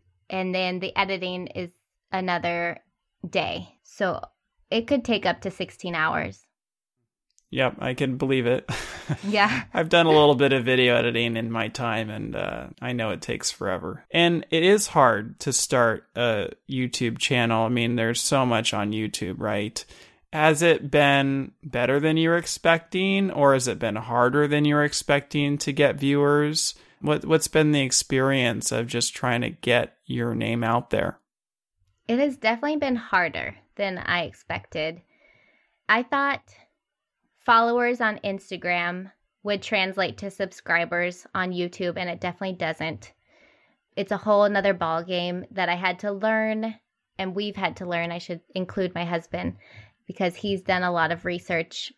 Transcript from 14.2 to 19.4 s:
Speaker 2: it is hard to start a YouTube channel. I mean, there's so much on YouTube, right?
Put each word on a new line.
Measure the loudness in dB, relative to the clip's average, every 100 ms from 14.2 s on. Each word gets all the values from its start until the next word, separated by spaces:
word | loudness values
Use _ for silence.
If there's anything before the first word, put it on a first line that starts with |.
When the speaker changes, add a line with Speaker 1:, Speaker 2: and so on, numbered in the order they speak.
| 4 2 0
Speaker 2:
it | 2
is | 4 4 4
hard | 4 6 4 -4 -8
to | -4
start | -2 2 4 4 2 -6 -2
a | 0 0 -4 -8 -8
YouTube | -4 -4 -2 -2 -2
channel. | 0 2 2 2
I | 2
mean, | 2 0 0
there's | 0 0
so | 0 2 2
much | 2 0
on | -2 -2
YouTube, | -2 -4 -4 -6
right? | -4